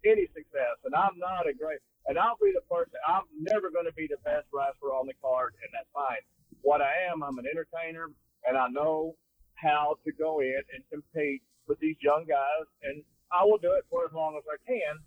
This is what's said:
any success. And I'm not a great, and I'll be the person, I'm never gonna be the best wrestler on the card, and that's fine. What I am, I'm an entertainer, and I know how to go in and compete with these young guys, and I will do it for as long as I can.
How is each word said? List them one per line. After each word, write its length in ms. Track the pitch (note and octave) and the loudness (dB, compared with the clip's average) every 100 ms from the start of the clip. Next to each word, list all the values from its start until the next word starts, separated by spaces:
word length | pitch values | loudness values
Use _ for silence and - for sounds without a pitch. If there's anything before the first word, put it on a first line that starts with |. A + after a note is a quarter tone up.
| G3+ | 6
any 180 | A3 F3+ | 4 4
success. 420 | D#3+ D3+ C#3 B2+ C#3+ | -4 -8 -2 -2 -2
And 100 | C3 | -2
I'm 240 | D#3+ G3 F3+ | 2 2 0
not 280 | F3+ F#3 E3 | -6 -2 -2
a 60 | |
great, 240 | C3 D#3 D3 _ _ - | -2 -6 -8 _ _ -4
and 120 | D3+ | 0
I'll 200 | G#3 F4 | 0 4
be 100 | G4+ | 2
the 80 | F#4+ - | 2 -2
person, 240 | E3+ E3+ - D3+ | -2 -2 -4 0
I'm 180 | F#3 - D3+ | 0 0 -8
never 320 | D#3+ G#3+ F#3 | 0 0 0
gonna 220 | E3 E3+ | -4 -4
be 140 | D#3+ D#3 | -6 -8
the 140 | C#3+ | -6
best 220 | D3 D3 D3 | -2 -4 -4
wrestler 420 | C#3 C#3 C3+ C#3 | -4 -4 -2 -4
on 120 | C3 C3+ | -2 -4
the 80 | C3 | -4
card, 320 | C3+ B2+ B2 - | 0 0 0 -6
and 60 | A#2 | -12
that's 160 | A#2 A2 | -12 -10
fine. 300 | C#3+ C3+ A2+ _ _ _ - | -4 -4 -4 _ _ _ 0
What 180 | C#3 D3 | 4 4
I 100 | C#3 D#3+ F3+ | 4 0 -2
am, 120 | E3 | -4
I'm 160 | C#3+ B2+ | -6 -6
an 80 | B2+ | -6
entertainer, 640 | D#3+ D#3+ E3 E3 E3 E3 D3 _ _ B2 | -6 -6 -8 -10 -10 -12 -14 _ _ 0
and 100 | C3 | 2
I 120 | B2+ | 0
know 480 | C3 D3+ D#3 D#3+ E3 _ _ - | 2 0 0 -2 -6 _ _ -20
how 420 | - D#3+ D3 D3 D#3 | -2 2 2 2 0
to 60 | D#3 | -4
go 280 | D3 D#3 D#3 | -4 -2 0
in 200 | C3 C3+ C#3 | 0 -2 -6
and 80 | - _ | -16 _
compete 520 | D3+ - E3 D3 C3+ _ _ - | -14 -8 -2 -2 -2 _ _ -6
with 120 | C#3+ | -2
these 160 | D#3 D#3 | -2 0
young 240 | D3 D3+ D#3+ | 2 2 2
guys, 380 | C#3+ C#3 D3+ D#3 _ | 0 2 -2 -4 _
and 200 | C#3+ D3 - _ _ | -10 -10 -14 _ _
I 120 | F3+ | 4
will 140 | G3+ G#3+ | 6 6
do 140 | F3 | 4
it 100 | C#4+ - | 0 0
for 140 | E3+ E3+ | -4 -2
as 60 | |
long 220 | D#3+ D#3 D3+ | -2 -4 -4
as 60 | D3+ | -8
I 120 | D3+ - | -10 -4
can. 280 | B3 D#3 D#3 | -2 -2 -6